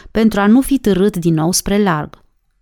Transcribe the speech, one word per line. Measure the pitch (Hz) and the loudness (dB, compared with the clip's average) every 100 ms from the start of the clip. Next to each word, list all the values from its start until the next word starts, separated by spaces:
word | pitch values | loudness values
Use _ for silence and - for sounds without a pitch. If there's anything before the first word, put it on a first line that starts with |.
| - | -8
pentru | 214 220 202 | -2 0 2
a | 202 | 2
nu | 240 | 2
fi | 262 269 | 2 -2
târât | 214 180 208 185 | 0 0 0 0
din | 170 | -2
nou | 160 156 | 0 -2
spre | 185 - 202 | -2 -2 -2
larg. | 202 156 151 - _ _ _ _ | 0 -2 -6 -14 _ _ _ _